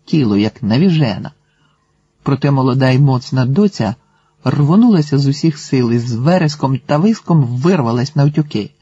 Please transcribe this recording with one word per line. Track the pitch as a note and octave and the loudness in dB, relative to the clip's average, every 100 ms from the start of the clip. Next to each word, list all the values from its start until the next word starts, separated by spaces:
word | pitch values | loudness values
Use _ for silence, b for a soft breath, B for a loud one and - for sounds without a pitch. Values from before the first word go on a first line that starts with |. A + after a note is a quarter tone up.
тіло, | - D#3+ A#2+ G2+ | -4 0 2 2
як | G#2+ - | 0 -2
навіжена. | G#2 A#2+ F#3+ D#3+ C3+ G2 - - _ _ _ _ _ _ _ _ | -2 2 2 2 0 -4 -10 -16 _ _ _ _ _ _ _ _
Проте | - C#3 C#3+ | -4 -2 0
молода | C#3 C3 B2+ C3 | 0 0 0 0
й | C3 | 2
моцна | C#3+ B2+ - C3 B2+ | 2 0 -2 -4 -2
доця | C#3 G#3 - A2 A#2 _ _ _ _ | 2 0 0 -6 -6 _ _ _ _
рвонулася | B2+ B2+ C#3+ F#3+ A#3+ F#3+ D3 C#3 | -4 0 2 4 4 4 2 0
з | C#3 | 0
усіх | C#3 E3 D#3 | 0 -2 -4
сил | - C3+ A#2+ | -4 0 0
і | A#2+ | 0
з | A#2+ | -2
вереском | A2+ C3+ F#3 D#3 D3 C3+ C3+ - | -4 0 0 0 -2 -4 -4 -2
та | D3 | 0
виском | G3+ A3 - E3 | 0 -2 0 0
вирвалась | B2 B2 D#3 F#3+ A#2 A#2+ C#3+ D3+ | 0 0 0 0 0 -2 -2 0
навтюки | C#3+ D3 D3 G#3 G3 _ | 0 0 -4 -4 -8 _